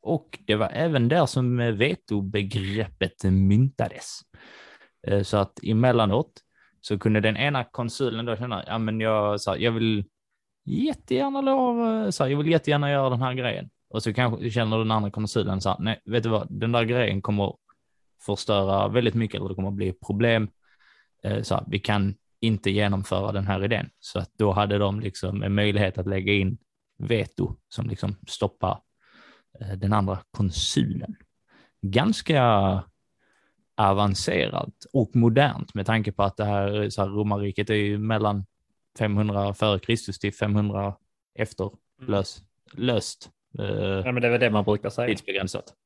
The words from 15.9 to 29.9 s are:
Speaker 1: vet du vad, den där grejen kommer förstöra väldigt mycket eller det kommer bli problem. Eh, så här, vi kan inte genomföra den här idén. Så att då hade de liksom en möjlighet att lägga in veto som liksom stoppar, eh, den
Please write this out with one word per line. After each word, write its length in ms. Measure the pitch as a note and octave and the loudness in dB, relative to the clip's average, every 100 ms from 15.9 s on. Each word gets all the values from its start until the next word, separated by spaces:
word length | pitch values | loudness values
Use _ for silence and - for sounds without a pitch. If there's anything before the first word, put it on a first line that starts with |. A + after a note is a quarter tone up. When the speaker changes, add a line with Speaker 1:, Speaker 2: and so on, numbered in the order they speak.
| A2 | -4
Speaker 1:
vet 180 | - A#2 | -2 -2
du 60 | A#2 | 0
vad, 180 | A2 - | -2 -2
den 220 | G#2 A2+ | -4 0
där 120 | A#2+ | 0
grejen 380 | A2+ A#2+ A2+ G2 | 2 2 0 0
kommer 320 | - G#2 G2 - _ _ _ _ _ _ - | 0 0 0 -4 _ _ _ _ _ _ -6
förstöra 640 | G2+ - G#2 G2 G2 G2+ | -6 0 2 2 0 2
väldigt 260 | A#2 A#2 | 2 2
mycket 260 | A#2 A2 G2+ | 0 -2 -4
eller 80 | G2 | -6
det 60 | |
kommer 160 | F#2+ F#2+ | -4 -4
bli 220 | G2 G2 | -4 -4
problem. 560 | F2+ - G2+ A#2 A2+ G#2+ _ _ _ _ _ _ _ | -6 -6 0 4 2 0 _ _ _ _ _ _ _
Eh, 200 | - G#2+ | -4 -4
så 120 | G#2 | -2
här, 100 | - - | -2 -2
vi 100 | G#2 | -6
kan 360 | - G#2 G2 G2 _ _ | -2 0 0 -4 _ _
inte 280 | A2+ G#2+ - | -2 0 0
genomföra 640 | G2 G#2 G2 G2 F#2 G2+ | 0 0 0 -2 -4 -2
den 140 | G2+ F#2+ | -4 -2
här 180 | F#2+ | -2
idén. 260 | G2+ A2+ - _ | 0 -2 -4 _
Så 200 | - - | -10 -8
att 120 | E2+ _ | -8 _
då 140 | G#2 | 2
hade 260 | F#2+ G#2 G2+ | 2 2 2
de 220 | G2+ G2+ | 0 -2
liksom 420 | A2 - F#2 G2+ | -6 -6 -6 -4
en 120 | G2+ | 0
möjlighet 440 | G2+ G#2 G2+ G2 F#2 | 2 2 2 0 0
att 80 | F#2+ | -4
lägga 260 | G2 F#2+ | -2 0
in 260 | G2+ F#2+ - _ _ _ _ | 2 2 -2 _ _ _ _
veto 580 | G2+ A#2 A#2+ - F#2 - _ | -2 -2 -2 -4 -4 -4 _
som 180 | - A2+ | -8 -6
liksom 280 | G#2 G2 G2 - | -4 -6 -8 -12
stoppar, 540 | - G2+ _ F#2+ G2 _ _ _ - - _ _ - | -4 -4 _ -2 -2 _ _ _ -20 -20 _ _ -14
eh, 180 | G#2 G2 | -10 -4
den 140 | G2 | 0